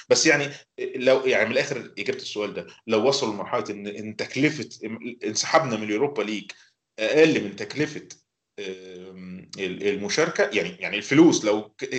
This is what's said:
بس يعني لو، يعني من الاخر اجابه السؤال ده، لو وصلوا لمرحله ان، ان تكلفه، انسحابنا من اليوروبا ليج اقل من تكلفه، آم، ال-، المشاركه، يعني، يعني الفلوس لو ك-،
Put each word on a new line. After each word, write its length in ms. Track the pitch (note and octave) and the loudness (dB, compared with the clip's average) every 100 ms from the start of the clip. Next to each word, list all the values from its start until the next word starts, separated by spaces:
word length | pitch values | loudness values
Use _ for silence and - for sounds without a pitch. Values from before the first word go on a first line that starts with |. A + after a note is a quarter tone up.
| - | 2
بس 180 | B2 D#3+ | 4 6
يعني 220 | C#3+ C#3 - _ - B2 C3 | 4 2 -8 _ -8 -8 0
لو، 240 | B2+ C3+ | 4 4
يعني 240 | C3 G#2 | 4 2
من 80 | A2 | 2
الاخر 400 | A#2+ C#3 - - - | 0 0 -4 -8 -8
اجابه 200 | - - | -6 -6
السؤال 360 | - G#2 G2+ | -8 -6 -6
ده، 120 | F2+ - - A2+ | -6 -12 -16 0
لو 220 | A2 C3 | 2 4
وصلوا 240 | C3+ A#2 | 2 -2
لمرحله 320 | G2+ F2 A#2+ G#2+ | -4 -4 -4 -4
ان، 160 | G#2 G2+ | -8 -8
ان 300 | G#2+ G#2+ G#2+ | -10 -12 -8
تكلفه، 520 | - B2+ D3+ D3+ - - A2 A2+ A#2+ - | -8 0 0 0 -10 -10 -12 -10 -12 -8
انسحابنا 520 | - G#2+ - D3+ C3+ G#2+ | -6 -4 2 2 2 -4
من 60 | |
اليوروبا 400 | G#2 G#2+ C#3+ A2 | -2 0 0 0
ليج 280 | G#2 G#2 - - _ _ _ - | -4 -4 -8 -18 _ _ _ -4
اقل 460 | A2 D3 D#3+ A#2 | 0 6 6 6
من 120 | G#2 F#2+ | -2 -8
تكلفه، 520 | G#2+ C3+ D3 D3+ - - _ _ _ - | -10 -4 -4 -6 -16 -20 _ _ _ -14
آم، 920 | G2 F#2 F#2 F2+ F#2 F#2 F2+ F2+ - - | -12 -10 -14 -16 -16 -16 -14 -14 -16 -6
ال-، 300 | F#2+ F#2+ G2+ | -6 0 0
المشاركه، 600 | F#2+ G2+ - E3+ - G3 | 0 -2 0 0 2 0
يعني، 240 | G2 F2 - | 0 -2 -6
يعني 160 | F2 G2+ | -6 -6
الفلوس 480 | - C#3 E3+ - | 2 8 8 8
لو 180 | G#2+ G#2 | 2 0
ك-، 220 | - - C3 | -2 -10 -6